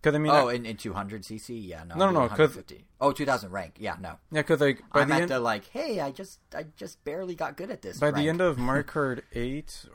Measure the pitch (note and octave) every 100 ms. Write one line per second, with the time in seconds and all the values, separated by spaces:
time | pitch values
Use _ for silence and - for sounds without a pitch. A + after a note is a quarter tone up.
0 | D#3 D3 D3+ D3 B2+ B2 A#2 G#2+ A2+ F#2+
1 | G2+ G#2+ F#2 A2 - A#2 F#2+ E2 E2 A2+
2 | F#3+ F3 A#2+ G#2 D3+ - - - _ -
3 | C#3 C#3 C#3 B2+ G#2 F#2+ E2+ - G#2 E2+
4 | F#2 D#2+ - D#3 D3 D#3 C#3+ C3+ - C#3+
5 | C#3+ C#3+ F3 C3 A#2 G#2 - B3 D#4 G#3
6 | C#3 C3 F#3+ - _ - D#3 - F#3+ -
7 | D3+ D#3 F#3 E3+ D3+ C#3+ F#3 - F#2+ F2
8 | D3 C#3+ D3 E3+ F3+ C3+ B2 C#3 - D#3+
9 | C#3 A#2+ - B2 A#2+ C#3 - - -